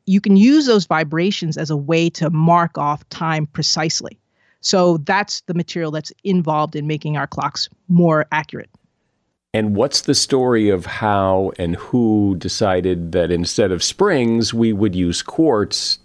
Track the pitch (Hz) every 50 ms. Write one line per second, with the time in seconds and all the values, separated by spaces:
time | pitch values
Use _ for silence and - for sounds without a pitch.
0 | _ - 190 202 - 214 196 196 208 254 294 311 294 254 226 208 165 - 165 156
1 | 160 147 156 165 175 202 202 - 180 160 151 147 160 143 156 143 139 139 165 165
2 | 170 170 - - 160 143 170 156 160 170 170 175 170 170 - 147 143 147 151 147
3 | - _ - - 170 160 160 156 151 - _ - 147 - - 165 160 160 - -
4 | - - - _ _ _ _ _ _ _ _ _ - - - 185 180 180 170 160
5 | 143 202 190 196 208 - - - - - 175 175 160 - - 175 165 156 151 156
6 | 151 - - _ _ 196 185 180 165 156 156 151 151 151 156 151 147 151 156 147
7 | - 151 151 143 139 - - 143 143 147 - - - - _ _ _ - 175 170
8 | 175 165 156 151 147 - 151 156 151 - - 120 - - _ _ _ _ _ _
9 | _ _ _ _ _ _ _ _ _ _ - 110 107 107 101 98 123 151 - -
10 | - - 139 - - - 139 131 127 127 120 110 107 104 95 90 85 - - -
11 | 110 107 104 98 95 95 95 95 95 95 - - 90 85 87 - - - - 123
12 | 120 110 107 104 101 98 95 82 - 92 - - 113 101 92 92 87 95 90 87
13 | 85 82 87 92 85 80 87 85 85 82 - - 107 95 92 87 - - - -
14 | 196 208 175 135 120 117 117 117 113 - 117 113 117 113 107 98 107 107 87 92
15 | 90 87 85 - - - - - 160 156 120 104 98 - - - - - - -